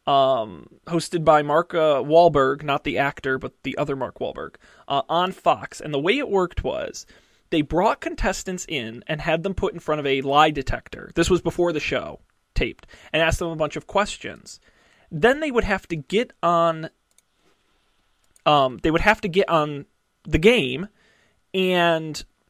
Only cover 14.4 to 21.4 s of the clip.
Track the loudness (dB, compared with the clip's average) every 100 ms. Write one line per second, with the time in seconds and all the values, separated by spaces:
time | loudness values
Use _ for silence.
14.4 | -20 -20 _ _ _ _ -12 0 2 2
15.4 | 0 0 0 -2 -6 -10 -2 -2 -2 _
16.4 | 0 2 2 -2 -8 _ _ _ _ _
17.4 | _ _ _ _ _ _ _ _ _ _
18.4 | 2 2 2 0 0 2 2 0 0 0
19.4 | 2 2 0 -6 -14 _ _ _ -4 2
20.4 | 4 4 0 -6 -10 _ _ _ _ _